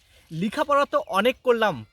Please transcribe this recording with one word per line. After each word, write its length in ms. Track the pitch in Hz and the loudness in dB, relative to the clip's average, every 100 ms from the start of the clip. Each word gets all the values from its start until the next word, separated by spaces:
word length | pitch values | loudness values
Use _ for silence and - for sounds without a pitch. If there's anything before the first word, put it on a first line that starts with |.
| _ _ - | _ _ -12
লেখাপড়া 540 | 160 208 285 302 285 | -6 -4 -2 0 0
তো 180 | 277 190 - | 2 -2 -2
অনেক 300 | 185 240 254 | 0 0 0
করলাম, 420 | 254 233 214 131 107 | 0 2 2 -2 -10